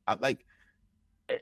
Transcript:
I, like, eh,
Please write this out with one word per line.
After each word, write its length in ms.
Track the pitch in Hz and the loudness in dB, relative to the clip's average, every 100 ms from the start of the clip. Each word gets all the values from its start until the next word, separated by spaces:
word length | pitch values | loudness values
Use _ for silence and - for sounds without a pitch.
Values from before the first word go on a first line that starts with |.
| - | -2
I, 100 | 107 | 0
like, 240 | 131 - _ _ - _ _ _ _ _ - | 0 -2 _ _ -20 _ _ _ _ _ -6
eh, 100 | - | -2